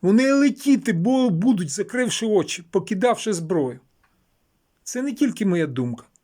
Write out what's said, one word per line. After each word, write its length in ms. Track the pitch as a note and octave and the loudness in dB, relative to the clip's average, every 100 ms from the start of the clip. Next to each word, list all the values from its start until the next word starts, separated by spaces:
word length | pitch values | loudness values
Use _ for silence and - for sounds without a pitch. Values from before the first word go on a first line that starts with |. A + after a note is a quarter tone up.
Вони 320 | F3+ A3 C4+ | 2 4 4
летіти 600 | C#4 C#4+ - C#4 B3+ A3+ | 4 2 2 2 2 2
бу-, 360 | E3+ G3 C4 B3 | 0 2 2 2
будуть, 400 | E3 A#3 G#3 D#3+ | 2 2 0 -2
закривши 560 | G3 G3 B3 A#3+ - A3+ | -6 -6 -2 -2 -2 0
очі, 380 | G#3 - - - | 0 0 -6 -4
покидавши 640 | G3 G3 G3+ G3 G#3+ A3 | -4 -2 0 0 0 -2
зброю. 460 | F3+ D#3+ F3 C3+ A#2 _ _ _ _ _ _ _ _ _ _ | -4 -2 -2 -2 -6 _ _ _ _ _ _ _ _ _ _
Це 180 | - B3 | -12 -8
не 120 | C#4 | -6
тільки 320 | A3 C#4 - G3+ | -2 -2 0 0
моя 220 | F3 D3+ | 0 0
думка, 360 | B2+ B2 A#2 - _ | -2 -4 -6 -14 _